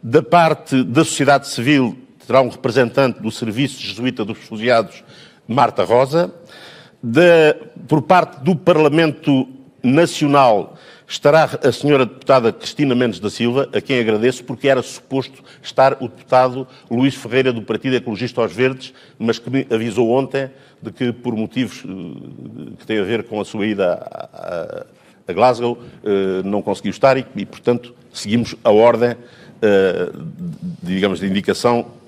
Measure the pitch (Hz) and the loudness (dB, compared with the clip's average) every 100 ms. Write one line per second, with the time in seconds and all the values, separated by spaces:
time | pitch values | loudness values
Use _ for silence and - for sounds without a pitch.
0 | 117 139 - 175 165 156 - 131 127 120 | 2 0 4 2 4 0 -2 -2 0 0
1 | 160 - 139 143 - - 120 147 123 87 | 0 0 2 2 0 -6 0 2 2 -4
2 | - _ - 123 127 - 131 113 120 127 | -18 _ 0 2 2 -2 -2 0 0 2
3 | 135 113 107 - 113 107 139 - - - | 0 -2 -8 -6 -6 -4 -4 -6 -14 -6
4 | 127 127 107 110 - 110 113 117 101 - | -6 -6 -8 -10 -12 -6 2 2 0 -8
5 | - - - _ - 120 120 - 90 117 | -20 -20 -20 _ -6 0 0 0 2 2
6 | 135 156 180 - - - - - - _ | 2 0 -2 -6 -20 -20 -20 -20 -20 _
7 | 120 117 175 165 151 - - - - 151 | -2 4 6 8 6 2 -6 -20 -2 -2
8 | - 180 165 - 131 175 - 170 151 151 | 4 2 2 -4 -2 0 2 4 4 2
9 | 160 - - 135 127 - - _ 120 139 | 0 -2 0 0 0 -8 -20 _ 0 2
10 | 170 - 147 143 135 104 82 - - - | 2 2 2 4 4 4 0 -12 -20 -20
11 | _ - 143 151 147 135 139 117 143 143 | _ -2 4 4 2 0 -2 0 2 2
12 | 123 - - 135 117 101 - - 147 123 | 2 -4 2 2 2 -2 -12 -4 0 2
13 | 123 90 104 - 117 123 139 107 - 131 | 0 -2 -8 -4 -2 -2 -2 -4 -2 -2
14 | 113 107 117 127 - 127 139 131 113 - | 0 2 0 -2 -10 -4 0 0 0 -12
15 | _ 135 123 - - - - - 131 135 | _ -8 -8 -14 -20 -20 -10 2 2 2
16 | 120 - _ 127 127 123 131 - _ 117 | -8 -12 _ 2 2 -2 -12 -16 _ -2
17 | 135 - 110 123 131 117 101 107 135 127 | 0 -2 -4 0 0 -2 -6 -6 -2 -4
18 | 120 101 120 - 110 87 127 131 - - | -4 -6 -6 -4 -4 0 -2 -2 -16 -20
19 | - _ 113 113 - 131 131 113 117 104 | -20 _ -4 -4 -2 -4 -2 -4 -4 -2
20 | 117 123 131 135 135 - _ _ 113 - | 0 0 -2 -6 -8 -12 _ _ -18 -6
21 | 123 120 123 110 110 - 120 - - 95 | -6 -4 -6 -6 -6 -4 -6 -8 -14 -14
22 | 85 - - - - 110 - - - 110 | -14 -16 -18 -18 -18 -16 -18 -20 -6 -4
23 | 95 113 - 107 98 110 104 101 92 87 | -2 -2 -4 -8 -8 -6 -4 0 0 -2
24 | - - - - - 87 78 - - _ | -8 -16 -16 -16 -10 -10 -10 -12 -16 _
25 | _ _ - 90 117 117 120 120 - - | _ _ -10 2 2 2 -2 -6 -12 -12
26 | - 98 95 92 95 101 95 98 101 - | -2 -2 0 -4 -4 -6 -4 -6 -6 0
27 | 135 131 123 - 127 - - 120 - - | 2 2 -2 -10 -12 -8 -2 -2 -4 -20
28 | _ - 104 113 113 - - 107 117 117 | _ -14 -4 -2 -2 -2 2 6 6 4
29 | 120 117 - - - - 110 101 95 87 | 0 -2 -14 -20 -20 -2 2 4 2 0
30 | 90 - 82 - 87 76 90 85 87 95 | -6 -8 -14 -12 -12 -10 -12 -12 -6 -2
31 | 98 87 95 95 98 95 123 120 - - | 0 -2 -2 -4 -2 0 2 0 -2 -12